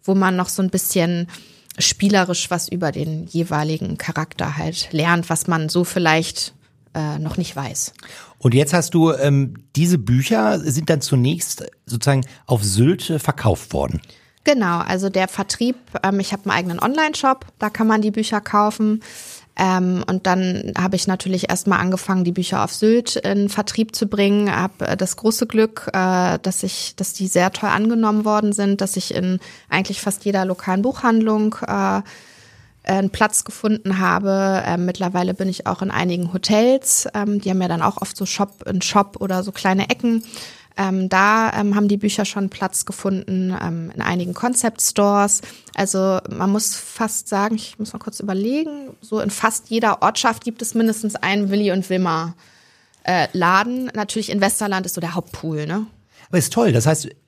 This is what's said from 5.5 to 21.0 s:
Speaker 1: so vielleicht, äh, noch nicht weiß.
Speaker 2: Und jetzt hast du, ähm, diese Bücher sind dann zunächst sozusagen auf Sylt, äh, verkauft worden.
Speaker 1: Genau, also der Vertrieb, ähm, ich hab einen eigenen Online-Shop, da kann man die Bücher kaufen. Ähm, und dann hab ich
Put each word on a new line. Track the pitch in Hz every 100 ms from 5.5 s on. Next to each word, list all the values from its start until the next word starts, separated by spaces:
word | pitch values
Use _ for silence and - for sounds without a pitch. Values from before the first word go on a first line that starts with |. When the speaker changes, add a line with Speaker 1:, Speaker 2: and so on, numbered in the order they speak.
| 165 156
Speaker 1:
so | 175 175
vielleicht, | 190 165 160 170 - - - _ _ _
äh, | 165 151 151
noch | 156 -
nicht | 160 -
weiß. | 135 - - - - - - _
Speaker 2:
Und | 127
jetzt | 120 147
hast | 175 170
du, | 170 160
ähm, | 135 143 139 135 - - -
diese | 170 175
Bücher | 104 123 131 220 220 202
sind | 151 135 156
dann | 160
zunächst | - 131 123 170 - - - _ -
sozusagen | 117 127 135 - - -
auf | 113 101
Sylt, | 98 127 190 -
äh, | 160
verkauft | - - 110 82 -
worden. | 69 69 80 - - _ _ -
Speaker 1:
Genau, | 269 190 170
also | - 185 196
der | 190 185
Vertrieb, | - 196 - 240 262 - -
ähm, | 190 196
ich | 196
hab | 202 202
einen |
eigenen | 123 180 170
Online-Shop, | 220 294 311 302 269 262 - _
da | 214
kann | - 220
man | 220
die | 214
Bücher | 214 214 214
kaufen. | 208 208 208 214 214 220 - - - - _ -
Ähm, | 185 185 185 180 -
und | 185 185
dann | 185 185 180 - -
hab | 185
ich | 196